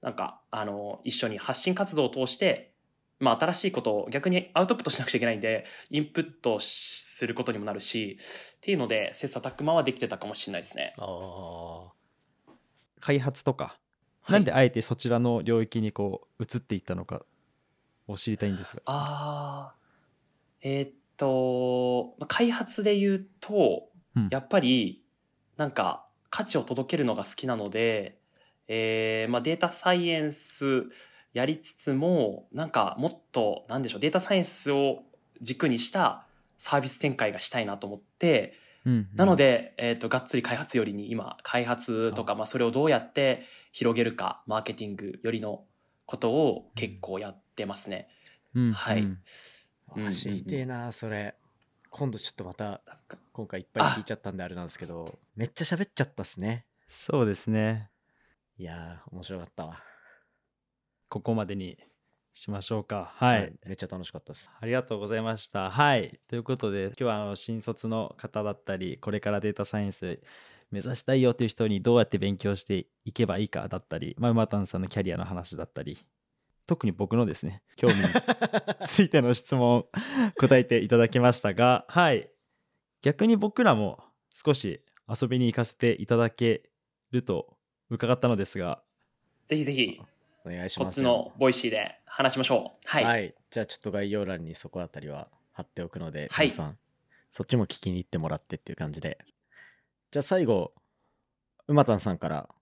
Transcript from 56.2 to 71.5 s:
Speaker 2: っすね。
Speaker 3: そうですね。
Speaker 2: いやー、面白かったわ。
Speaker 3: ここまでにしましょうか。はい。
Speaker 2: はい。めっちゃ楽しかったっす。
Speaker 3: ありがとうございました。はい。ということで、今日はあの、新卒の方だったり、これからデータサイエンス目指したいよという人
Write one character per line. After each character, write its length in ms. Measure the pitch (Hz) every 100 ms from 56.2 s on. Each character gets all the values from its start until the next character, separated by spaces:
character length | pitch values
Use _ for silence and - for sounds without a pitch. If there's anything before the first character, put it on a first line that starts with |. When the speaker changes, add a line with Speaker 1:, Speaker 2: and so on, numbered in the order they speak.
Speaker 2:
っ 20 | 143
す 160 | -
ね。 240 | 98 117 - _ _
Speaker 3:
そ 320 | - - 147
う 40 | 117
で 100 | 98
す 140 | -
ね。 400 | 110 107 110 107 _ _ _ _ _ _ _
Speaker 2:
い 80 | 90
や 360 | 85 82 87 -
ー、 80 | 90
面 80 |
白 160 | 90 95
か 60 | 85
っ 20 | -
た 100 | 80
わ。 160 | 82 - - - _ _ _ _ _ _ _ _ _ _
Speaker 3:
こ 140 | 107
こ 120 | 95
ま 120 | 113 98
で 100 | 98
に 220 | 92 - _ _ _ _ _
し 180 | - -
ま 100 | 104
し 80 | 92
ょ 60 | 110
う 40 |
か。 300 | 101 104 87 -
は 220 | 123 117
い。 20 |
Speaker 2:
は 40 | 92
い。 60 | - -
め 80 |
っ 20 | 95
ち 60 |
ゃ 40 | 95
楽 160 | 92
し 80 | 85
か 80 | -
っ 20 |
た 120 | _
っ 20 | 73
す。 160 | - -
Speaker 3:
あ 60 | 113
り 80 |
が 100 | 127
と 140 | 123 110
う 20 |
ご 80 | 101
ざ 100 | 110
い 40 |
ま 160 | 113 110
し 100 | -
た。 240 | 101 95
は 240 | 101 147 131
い。 240 | 98 - _
と 80 | 120
い 40 |
う 40 |
こ 140 | 113 127
と 120 | 110
で、 180 | 98 95
今 80 | 110
日 80 | 123
は 100 | 107
あ 100 | 104
の、 80 | 101
新 240 | - 113
卒 260 | 107 113 113
の 260 | 113 104 -
方 260 | 110 107
だ 80 | 104
っ 100 | 101
た 140 | - 95
り、 220 | 92 67
こ 140 | -
れ 100 | 104
か 100 | 104
ら 80 | 104
デ 140 | 104
ー 20 | 101
タ 80 |
サ 160 | 101 107
イ 60 | 101
エ 20 |
ン 60 |
ス 260 | 92 90 85 - - - - _
目 100 | 101
指 160 | 98 123
し 60 |
た 100 | -
い 80 | 135
よ 120 | 127
と 120 | 120
い 0 |
う 20 |
人 220 | 113